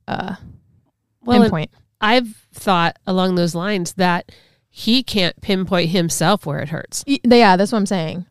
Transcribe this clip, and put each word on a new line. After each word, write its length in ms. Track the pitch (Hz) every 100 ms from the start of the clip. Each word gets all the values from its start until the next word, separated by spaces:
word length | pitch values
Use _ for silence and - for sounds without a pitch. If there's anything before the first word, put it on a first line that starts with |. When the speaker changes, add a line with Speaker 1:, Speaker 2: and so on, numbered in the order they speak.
| -
Speaker 1:
uh, 280 | - 185 185 - - _ _ _ _ _ _
Speaker 2:
Well, 120 | 233 240
and 60 | 214
Speaker 1:
pinpoint. 260 | 180 151 _ _ _
Speaker 2:
I've 340 | 208 247 240 220 _
thought 440 | - - 180 170 - -
along 280 | 185 185 180
those 180 | 175 165
lines 380 | 185 208 170
that 380 | - 180 175 - - _ _ _
he 340 | - - 247
can't 360 | 247 208 175 -
pinpoint 500 | - 190 175 180 170
himself 540 | 185 170 - 165 208 -
where 140 | 143
it 100 | 156
hurts. 340 | 160 - - -
Speaker 1:
Y-, 120 | 277
yeah, 320 | 240 240 220 185
that's 160 | 202
what 60 | 226
I'm 80 | 202
saying. 400 | 196 160 170 180